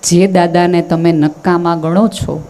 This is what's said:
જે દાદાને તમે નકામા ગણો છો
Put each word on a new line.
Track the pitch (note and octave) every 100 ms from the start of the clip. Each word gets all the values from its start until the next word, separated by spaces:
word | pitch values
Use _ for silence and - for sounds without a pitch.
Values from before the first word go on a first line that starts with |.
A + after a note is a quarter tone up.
| -
જે | F3 F#3+
દાદાને | F#3 F3 E3+ F3 F3
તમે | E3 E3 E3+
નકામા | E3 D3+ D3+ - F3 F3 E3+
ગણો | D#3+ F3 A3
છો | - - D3+ D3+